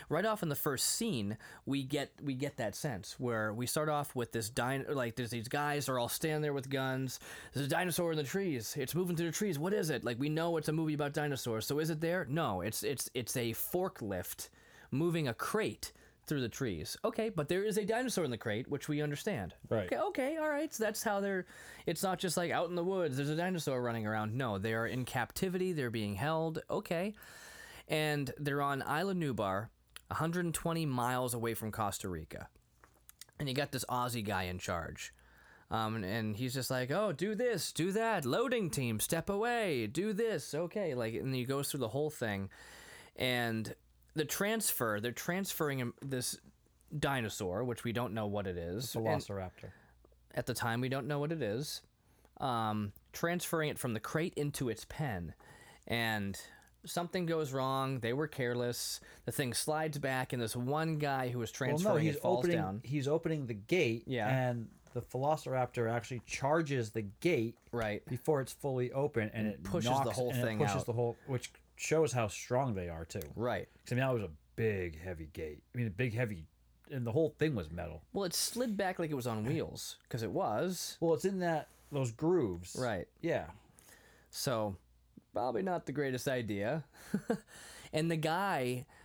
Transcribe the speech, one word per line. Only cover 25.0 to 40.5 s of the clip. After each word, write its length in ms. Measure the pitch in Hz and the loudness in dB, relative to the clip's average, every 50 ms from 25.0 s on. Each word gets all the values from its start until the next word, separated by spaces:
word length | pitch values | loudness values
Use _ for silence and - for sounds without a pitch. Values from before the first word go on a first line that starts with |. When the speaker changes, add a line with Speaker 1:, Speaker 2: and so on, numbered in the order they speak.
| 127 | -2
Speaker 1:
captivity, 680 | - - 131 117 - - - 196 190 175 185 180 185 175 | -2 0 -2 -2 -2 -2 -2 -2 0 0 0 0 0 0
they're 160 | 151 131 117 | 0 0 0
being 240 | 110 117 107 104 101 | 0 0 0 0 -2
held. 480 | 98 139 151 160 160 160 160 160 160 - - | 0 0 0 2 2 0 0 -2 -4 -4 -2
Okay. 460 | - 165 208 - 175 165 180 214 214 - - - - - - - - - - - - - - - | -4 -4 -2 -2 -2 -2 -2 -2 -4 -8 -14 -18 -18 -18 -18 -18 -18 -18 -18 -18 -18 -18 -6 -2
And 440 | 156 156 156 151 151 147 143 131 - - | 0 2 2 2 2 2 0 -2 -4 -4
they're 240 | 147 143 139 143 | -2 0 0 2
on 200 | 143 143 139 135 - | 2 2 2 0 0
Isla 320 | - 139 151 180 196 190 | 0 0 0 2 0 0
Nublar, 520 | 180 165 143 120 95 104 98 95 98 113 - - _ _ _ - - - _ | 2 2 0 2 2 2 2 2 2 0 -2 -10 _ _ _ -20 -20 -10 _
a 40 | - | -2
hundred 320 | - 156 165 170 180 180 | 0 0 0 2 2 0
and 80 | 170 156 | 0 0
twenty 320 | - - 170 165 165 160 | 0 0 0 0 2 0
miles 480 | 147 127 123 120 123 127 127 127 123 127 | 0 2 2 2 2 2 2 2 0 0
away 200 | 120 113 117 113 | 0 0 0 0
from 160 | - 113 110 98 | 0 -2 -4 -2
Costa 340 | - 110 101 95 - - 98 | 0 0 0 0 -2 -4 -4
Rica. 400 | 90 80 78 - - - - - - - _ _ _ _ - - _ _ _ - - _ - - _ - | -4 -4 -6 -8 -10 -12 -12 -14 -16 -20 _ _ _ _ -20 -20 _ _ _ -20 -20 _ -20 -20 _ -6
And 120 | 151 139 | -4 -2
you 60 | 127 | 0
got 180 | 139 143 139 - | 0 0 0 -2
this 100 | 127 - - | -4 -2 0
Aussie 340 | 123 123 123 123 117 120 107 | 0 2 2 2 0 -2 0
guy 200 | 104 101 92 95 | 0 0 0 0
in 160 | 90 90 92 | 0 -2 -4
charge. 540 | - - 92 87 80 76 85 - - - - - - - - - - - - - - _ | -2 -2 -2 -2 -2 -4 -6 -8 -10 -12 -14 -18 -20 -20 -20 -20 -20 -20 -20 -20 -8 _
Um, 260 | - 110 110 110 110 113 | -2 0 0 0 0 -2
and, 80 | 98 | -2
and 320 | 90 104 117 110 107 104 104 | 0 0 0 0 0 -2 -2
he's 160 | 127 127 123 | -2 -2 -2
just 180 | 135 123 - | -2 -2 -2
like, 180 | 135 127 127 123 | 0 0 0 0
"Oh, 200 | 143 185 220 208 | 0 0 0 0
do 240 | 160 131 175 208 220 | 0 0 -2 -2 0
this, 380 | 202 254 247 233 165 - - - | 0 2 2 2 0 -2 -4 -2
do 180 | - 156 190 | 0 0 2
that, 320 | 185 220 226 226 220 180 143 | 2 2 2 2 2 2 2
loading 460 | 120 139 196 240 269 247 240 202 156 | 2 2 2 4 2 2 2 2 0
team, 320 | - 143 131 120 110 107 | 0 0 0 2 2 0
step 280 | - - - 165 160 - | 2 2 0 0 0 0
away, 580 | 202 202 220 240 240 233 220 185 151 123 113 104 | 0 0 2 2 2 2 2 2 2 2 0 0
do 260 | - 160 196 220 214 | 0 0 0 2 2
this, 400 | 185 233 226 220 233 226 - | 2 2 2 2 0 -2 -2